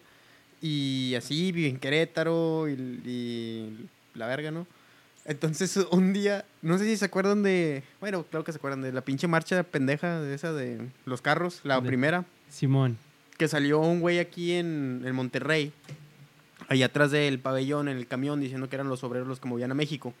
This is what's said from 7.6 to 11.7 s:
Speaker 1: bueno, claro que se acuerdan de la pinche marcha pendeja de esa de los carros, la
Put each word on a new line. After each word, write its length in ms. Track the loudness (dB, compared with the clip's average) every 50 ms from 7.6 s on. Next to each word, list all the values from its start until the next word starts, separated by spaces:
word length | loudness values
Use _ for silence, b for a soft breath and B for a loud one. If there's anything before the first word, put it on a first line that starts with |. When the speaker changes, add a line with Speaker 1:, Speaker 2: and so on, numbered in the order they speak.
| 4 2 0 -2 -6 B B B
Speaker 1:
bueno, 240 | -8 -4 -4 -4 -6
claro 200 | -4 -6 -6 -4
que 80 | -4
se 60 | -8 -6
acuerdan 240 | -6 -4 -4 -4
de 100 | -4 -4
la 100 | -4 -4
pinche 260 | -2 -2 -2 0 2 2
marcha 340 | 2 2 2 2 0 0 0
pendeja 560 | 0 0 0 2 2 2 0 0 -2 -2 -2
de 140 | -4 -4 -6
esa 180 | -4 -4 -4
de 280 | -4 -2 -4 -4 -6 -8 -10 -12 -12 _ _
los 160 | -8 -6 -2
carros, 400 | 2 2 2 2 2 -2 -4 -6 -2
la 160 | 0